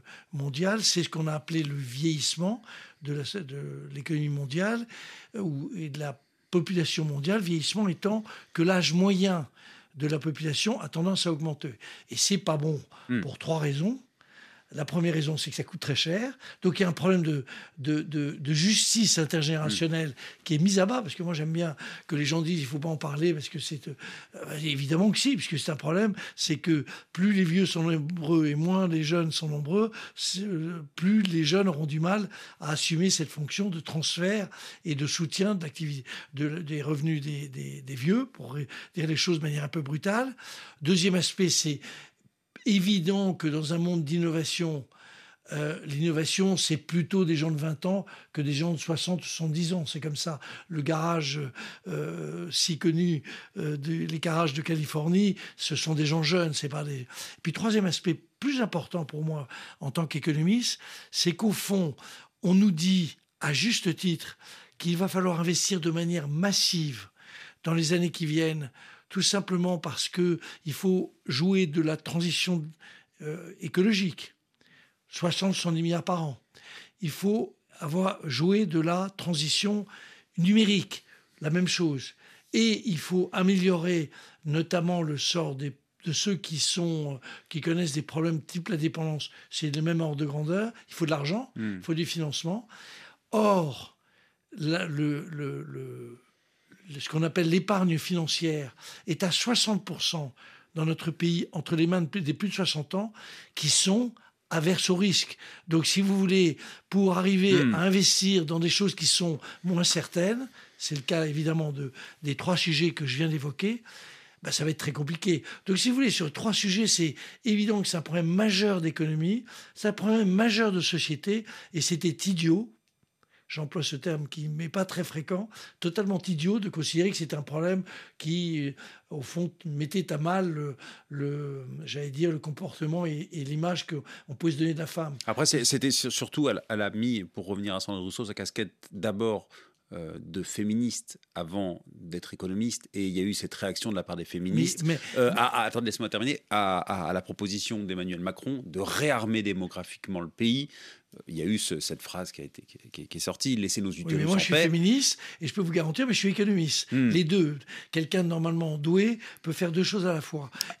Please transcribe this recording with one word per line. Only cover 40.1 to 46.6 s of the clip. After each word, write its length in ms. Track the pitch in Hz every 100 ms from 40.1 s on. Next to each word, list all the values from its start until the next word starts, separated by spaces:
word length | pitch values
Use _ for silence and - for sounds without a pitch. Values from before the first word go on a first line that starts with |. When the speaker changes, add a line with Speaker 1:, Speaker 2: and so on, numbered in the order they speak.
| 214 262 247 - - - -
Speaker 1:
Deuxième 340 | 147 185 190 180
aspect, 340 | - - 180
c'est 320 | - 156 139 - - - _ _ _ _ - -
évident 680 | 202 185 202 165 196 196
que 140 | 165 160
dans 260 | 151 147
un 60 | 170
monde 260 | 175 170 143
d'innovation, 800 | 170 170 160 156 - 165 151 117 _ - - - - -
euh, 320 | 151 151 180 151
l'innovation, 720 | 143 170 156 160 - 190
c'est 200 | 180